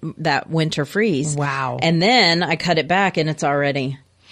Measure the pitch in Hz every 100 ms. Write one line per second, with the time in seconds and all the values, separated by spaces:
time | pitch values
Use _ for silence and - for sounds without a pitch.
0 | 160 - 156 139 - 160 156 156 139 202
1 | 220 139 151 143 143 135 131 123 165 170
2 | 190 247 180 170 165 165 175 160 143 185
3 | 190 170 156 151 151 143 143 139 135 135
4 | _ _ _